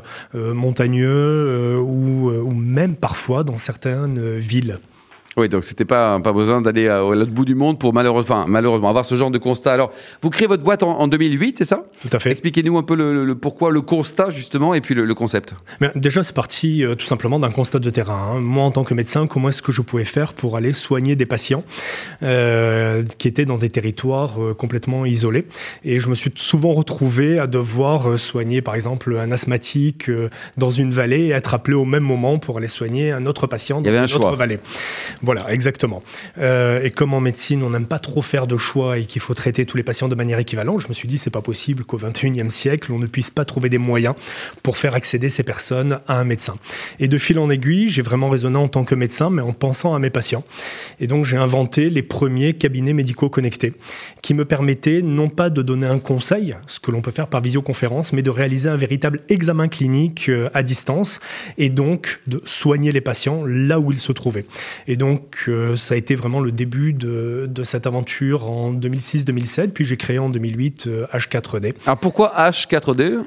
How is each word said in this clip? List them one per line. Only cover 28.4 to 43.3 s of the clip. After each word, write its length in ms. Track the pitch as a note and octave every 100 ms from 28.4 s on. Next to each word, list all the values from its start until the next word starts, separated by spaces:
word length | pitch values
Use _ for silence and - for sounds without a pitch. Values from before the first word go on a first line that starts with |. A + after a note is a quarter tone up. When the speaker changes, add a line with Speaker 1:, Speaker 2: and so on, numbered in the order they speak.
| A2+ B2+
Speaker 1:
par 140 | B2 A2
exemple, 400 | A2+ B2+ B2 A2+
un 140 | A2+
asthmatique, 800 | B2 - B2 - C#3+ D3 D3 -
euh, 180 | A#2 A2+ - - -
dans 140 | B2+
une 200 | B2 C3
vallée 360 | B2+ A#2+ C#3 E3
et 20 |
être 240 | C#3 -
appelé 240 | B2 - C#3
au 80 | C3
même 180 | D3
moment 340 | C#3+ B2 B2 D3+
pour 200 | C#3+ A2+
aller 100 | A2+
soigner 460 | - A#2 B2+ D3+
un 120 | C3+ B2+
autre 220 | D3 C#3
patient 300 | A2+ - C#3+
Speaker 2:
Il 60 |
y 0 |
Speaker 1:
dans 60 | C#3+
Speaker 2:
avait 60 | A2+
Speaker 1:
une 40 | B2+
Speaker 2:
un 40 | C#3+
Speaker 1:
autre 100 | G#2
Speaker 2:
choix. 80 | C3
Speaker 1:
vallée. 240 | B2 G#2 - - - - - -
Voilà, 300 | B2 A#2 -
exactement. 480 | A2+ B2+ C3 B2 G2 - - - -
Euh, 420 | C3+ B2+ B2 B2
et 80 | C3
comme 240 | - C#3+
en 60 | C3+
médecine, 420 | B2+ B2 - C#3+
on 80 | C3
n'aime 160 | A#2+ A#2
pas 140 | D#3
trop 240 | - D3
faire 240 | B2+ C#3 B2+
de 100 | A#2+
choix 400 | - C#3 B2+ B2
et 80 | A2+
qu'il 160 | -
faut 140 | - A#2+
traiter 320 | - A#2 B2
tous 100 | C3
les 60 |
patients 240 | A#2 A#2 C3
de 80 | B2
manière 240 | A#2+ A#2
équivalente, 420 | A#2 A2+ A2 G3+
je 60 | -
me 60 |
suis 140 | A#2 A#2
dit, 120 | C#3
c'est 100 | -
pas 140 | A2
possible 420 | G#2 A2 - C3+ A#2
qu'au 120 | A#2
vingt 260 | A2 A2
et 20 | C3+
unième 240 | B2+ A2+
siècle, 420 | - C3+ C#3+ -
on 60 | A#2+
ne 80 | A#2+
puisse 240 | A#2+
pas 160 | A#2+